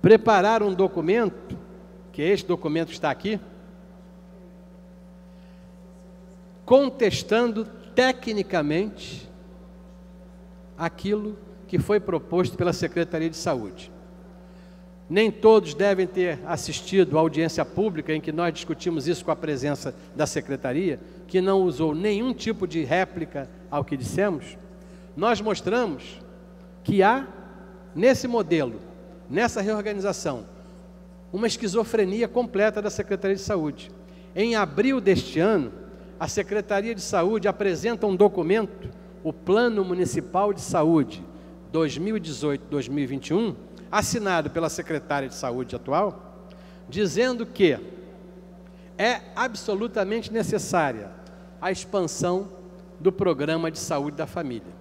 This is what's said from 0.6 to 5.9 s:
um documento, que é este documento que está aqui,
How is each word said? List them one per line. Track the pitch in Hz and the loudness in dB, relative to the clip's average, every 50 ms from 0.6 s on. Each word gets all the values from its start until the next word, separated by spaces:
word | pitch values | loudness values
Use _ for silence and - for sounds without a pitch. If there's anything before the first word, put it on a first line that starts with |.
| 208 202 | 2 0
um | 190 | 2
documento, | 180 190 185 185 175 156 160 202 240 233 190 - - - - - - - - - - - - - - - - | 2 2 2 2 0 0 2 4 4 2 0 -2 -6 -14 -14 -14 -14 -14 -18 -20 -20 -20 -20 -20 -20 -20 -16
que | - - | -6 -2
é | 147 170 | 2 2
este | 202 185 - | 2 2 2
documento | - 180 170 175 160 151 165 165 160 | -2 -2 -2 0 -2 0 0 -2 -2
que | - | -6
está | - - 151 | -2 -2 -2
aqui, | 135 - - 196 220 196 - - - - - - - - - - - - - - - - - - - - - - - - - - - - - - - - - - - - - - - - - - - - - - - - - - | -2 0 -2 -4 -4 -4 -6 -12 -20 -20 -20 -20 -20 -20 -20 -20 -20 -20 -20 -20 -20 -20 -20 -20 -20 -20 -20 -20 -20 -20 -20 -20 -20 -20 -20 -20 -20 -20 -20 -20 -20 -20 -20 -20 -20 -20 -20 -20 -20 -20 -20 -20 -20 -20 -20 -20